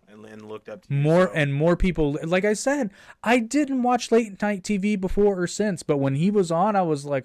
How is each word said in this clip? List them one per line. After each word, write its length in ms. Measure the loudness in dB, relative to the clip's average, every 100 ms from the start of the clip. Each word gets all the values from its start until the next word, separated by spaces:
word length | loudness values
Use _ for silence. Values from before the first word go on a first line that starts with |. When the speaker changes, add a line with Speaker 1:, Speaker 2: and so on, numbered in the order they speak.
| _
Speaker 1:
and, 160 | -20 -20
and 160 | -18 -14
looked 220 | -14 -14
up 140 | -16
to 100 | -6
you, 80 | 0
Speaker 2:
More 260 | 4 4 4
Speaker 1:
so. 40 |
Speaker 2:
and 220 | 0 0
more 220 | 2 2 2
people. 420 | 0 0 -2 -2
Like 200 | -2 0
I 100 | 0
said, 360 | 0 -2 -2 -4 -8 -20 -6
I 160 | 0 0
didn't 460 | 2 0 0 0
watch 260 | 0 0 2
late 320 | 2 0 -4
night 220 | -4 -4
T 140 | -2 -2
V 180 | 0 -2
before 440 | 0 2 2 2
or 60 | -2
since, 380 | -2 -2 -2
but 140 | -2 0
when 180 | 0 0
he 120 | 2
was 180 | 2 0
on, 240 | 0 2
I 80 | 2
was 220 | 0 -2
like, 200 | -2 -4